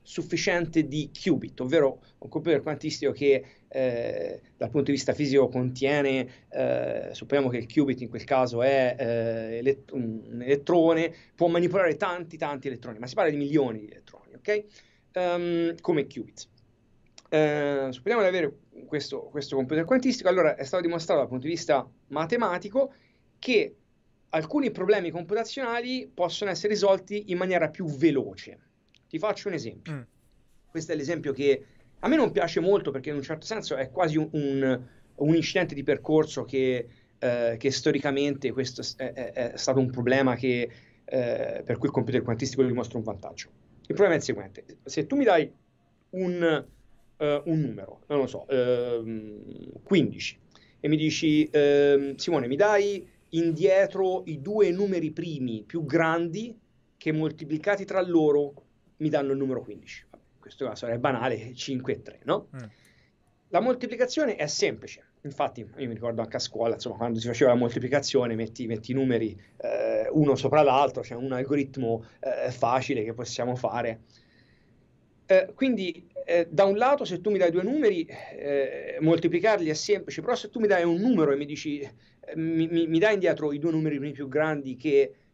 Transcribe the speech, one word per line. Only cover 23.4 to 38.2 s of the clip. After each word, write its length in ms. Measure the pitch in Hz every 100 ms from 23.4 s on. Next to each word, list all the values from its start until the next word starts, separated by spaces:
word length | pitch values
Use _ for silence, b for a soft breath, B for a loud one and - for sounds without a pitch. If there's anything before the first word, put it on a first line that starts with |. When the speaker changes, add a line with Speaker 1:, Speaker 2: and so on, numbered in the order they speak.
| - 220 147 - _ _ _ _ -
Speaker 1:
alcuni 380 | 160 156 294 254
problemi 400 | - 185 208 170
computazionali 960 | 170 165 214 226 269 247 233 247 254 -
possono 400 | - 175 - 202
essere 220 | 170 208
risolti 580 | 202 196 190 190 208 208
in 60 | 175
maniera 320 | 185 180 156
più 160 | 156 165
veloce. 760 | 139 160 143 101 95 104 - _ _ _ _ _
Ti 100 | 160
faccio 300 | 208 202 202
un 80 | 160
esempio. 380 | 113 - -
Speaker 2:
Mm. 80 | 143 117 _ _ _ _ _ _
Speaker 1:
Questo 220 | 165 160
è 40 | 156
l'esempio 380 | 143 165 139
che 320 | 131 139 135 B B B -
a 100 | 220
me 80 | 311
non 160 | 180
piace 280 | 185 170 180
molto, 320 | 175 202 151
perché 180 | 139 143
in 60 | 147
un 80 |
certo 240 | 131 160 -
senso 280 | 220 - 135
è 140 | 127
quasi 280 | 175 165 156
un, 120 | 156
un, 500 | 156 143 135 135 127 B B B -
un 200 | 147 165
incidente 380 | 160 190 180
di 80 | 143
percorso 600 | 135 143 - 156 156 -
che, 440 | 113 135 131 123 120 b b b
eh, 380 | 131 120 117 117
che 140 | 135
storicamente 800 | 131 156 139 143 139